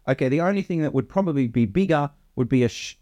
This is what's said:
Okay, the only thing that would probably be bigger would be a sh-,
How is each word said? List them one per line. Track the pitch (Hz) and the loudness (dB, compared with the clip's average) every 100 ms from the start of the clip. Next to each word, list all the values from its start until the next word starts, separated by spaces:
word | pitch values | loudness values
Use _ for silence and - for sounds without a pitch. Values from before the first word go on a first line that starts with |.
| - | -4
Okay, | 135 131 | 0 0
the | 143 | 0
only | 175 202 | 0 -2
thing | - 170 | -2 -2
that | 151 | -2
would | 131 208 | -2 -2
probably | 196 190 143 123 | -2 0 0 0
be | 120 113 | 0 0
bigger | 175 190 151 143 _ _ - | 0 2 2 0 _ _ -4
would | 120 | 0
be | 131 | 2
a | 120 | 2
sh-, | - - - | -2 -14 -16